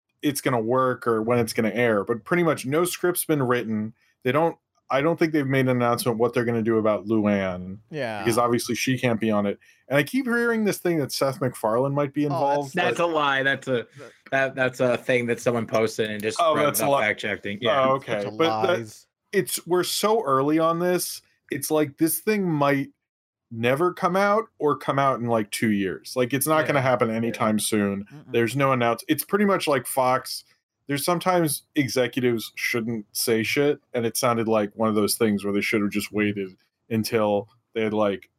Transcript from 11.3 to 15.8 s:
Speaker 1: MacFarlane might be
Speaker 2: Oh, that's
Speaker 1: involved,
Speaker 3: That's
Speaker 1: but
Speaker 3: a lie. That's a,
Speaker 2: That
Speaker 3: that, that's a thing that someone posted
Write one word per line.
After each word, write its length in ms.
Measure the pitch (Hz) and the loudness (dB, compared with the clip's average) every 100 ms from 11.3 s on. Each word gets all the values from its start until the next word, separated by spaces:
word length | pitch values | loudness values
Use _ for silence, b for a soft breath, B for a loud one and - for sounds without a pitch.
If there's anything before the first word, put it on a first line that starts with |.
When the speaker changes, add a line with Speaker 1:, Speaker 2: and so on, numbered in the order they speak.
| 127 | -2
Speaker 1:
MacFarlane 540 | 127 - 110 117 139 | -4 -2 0 0 0
might 180 | 139 143 | 0 -2
be 140 | 147 147 | -2 -2
Speaker 2:
Oh, 20 | |
that's 60 | 165 | 0
Speaker 1:
involved, 340 | 139 143 139 | 0 0 -2
Speaker 3:
That's 220 | 170 175 175 | -2 -2 0
Speaker 1:
but 60 | |
Speaker 3:
a 20 | 170 | 0
lie. 360 | 156 143 135 | 2 2 2
That's 260 | 135 135 135 | 0 -2 -2
a, 40 | 123 - 131 | -4 -4 -16
Speaker 2:
That 140 | 120 B - | -20 B -4
Speaker 3:
that, 240 | 135 135 | 0 0
that's 260 | 135 127 127 | 0 -2 0
a 160 | 127 120 | 0 0
thing 300 | - 127 120 | 0 0 0
that 140 | 117 | -2
someone 260 | 127 120 107 | 0 -2 -2
posted 440 | 113 | 0